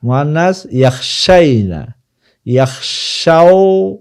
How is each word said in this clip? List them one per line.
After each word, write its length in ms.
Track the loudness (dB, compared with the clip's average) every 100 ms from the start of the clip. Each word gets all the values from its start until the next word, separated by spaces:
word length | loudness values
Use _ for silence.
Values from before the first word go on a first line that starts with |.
মুয়ান্নাস 540 | -2 -2 -2 -2 -2 -4 -6
ইয়াকশাইনা, 1080 | 0 0 0 -8 -6 2 4 4 2 -2 -6 -12 -18 _ _ _ _ -4
ইয়াকশাও 1160 | 0 0 -4 -12 -10 -10 -6 0 4 4 4 4 0 -2 -8